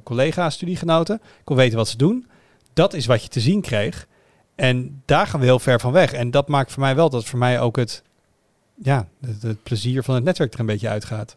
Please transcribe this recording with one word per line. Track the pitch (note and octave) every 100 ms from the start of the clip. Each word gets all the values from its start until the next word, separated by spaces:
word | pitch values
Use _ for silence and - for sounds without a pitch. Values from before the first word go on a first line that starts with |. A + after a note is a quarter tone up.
collega's, | - A#2+ D3 E3+ E3+
studiegenoten, | - E3+ F3 E3+ E3 E3 A3
ik | - _ -
wil | C3
weten | B2+ A2+
wat | A2
ze | A2+
doen. | D3 B3+ - _ _ _ _
Dat | - F3+
is | E3+ A2+
wat | A#2
je | -
te | B2
zien | A2+ G3+
kreeg. | - G#2+ G#2+ - - _ _ _ _ -
En | B2+ B2 C3 - -
daar | C#3+ G3+
gaan | D3+
we | B2+
heel | B2+
ver | - B2
van | B2+
weg. | D#3+ E3
En | C#3+ A#2+
dat | C#3+ C#3
maakt | C#3+ C3
voor | -
mij | C3+ C3+
wel | E3
dat | B2+ G#2+
voor | B2
mij | B2 B2
ook | A#2+ A#2+
het, | A#2 - _ _ _ _ _ _ _ -
ja, | C3+ C3+ F2+ _ B2+
het, | G#2
het | A2+ A2
plezier | - A2 A#2+ C3
van | B2 B2+
het |
netwerk | C#3+ F3 C#3
er | -
een | A2+
beetje | G#2 A2
uitgaat. | G#2 - A2 A2